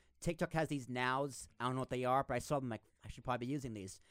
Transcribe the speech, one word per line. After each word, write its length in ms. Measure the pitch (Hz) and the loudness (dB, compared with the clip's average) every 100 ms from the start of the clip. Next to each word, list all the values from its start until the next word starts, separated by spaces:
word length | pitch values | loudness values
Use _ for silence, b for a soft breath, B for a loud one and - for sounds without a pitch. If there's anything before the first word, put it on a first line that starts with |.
| _ _ | _ _
TikTok 320 | 170 165 170 | -2 0 0
has 140 | 160 151 | 2 2
these 200 | 143 120 | 0 -2
nows. 600 | 123 127 131 143 123 - - | 0 2 2 0 -4 -12 -4
I 60 | 123 | 0
don't 80 | 131 | 0
know 40 | |
what 100 | 127 | 0
they 140 | 127 | 0
are, 200 | 127 131 139 | 4 4 4
but 80 | |
I 60 | 123 | 0
saw 180 | - 147 | 2 0
them, 100 | 131 | 0
like, 120 | 110 _ _ | -4 _ _
"I 40 | - | -16
should 140 | - | -8
probably 240 | 131 123 120 | -4 -2 0
be 60 | |
using 200 | 143 127 | -2 -4
these," 280 | 107 95 - b | -6 -8 -12 b